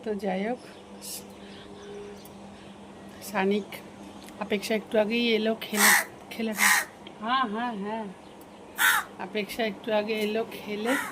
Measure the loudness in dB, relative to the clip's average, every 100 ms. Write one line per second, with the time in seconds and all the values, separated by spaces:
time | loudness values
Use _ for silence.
0 | -2 0 2 2 0 -2 -6 -16 -16 -14
1 | -10 -10 -10 -16 -16 -14 -14 -14 -12 -10
2 | -10 -12 -14 -16 -16 -16 -16 -16 -16 -16
3 | -16 -12 -4 2 4 4 2 -10 -12 -14
4 | -14 -14 -14 -10 -2 0 2 -2 2 4
5 | 4 4 6 6 4 2 0 6 8 8
6 | 4 -8 -12 -4 -4 4 6 6 2 -10
7 | -16 -8 0 2 2 0 -2 -2 -4 -4
8 | -6 -10 -16 -18 -18 -18 -16 2 4 4
9 | 0 -8 -4 -4 -4 0 -2 -2 2 2
10 | 2 0 2 0 -2 -6 -6 -2 2 2
11 | 0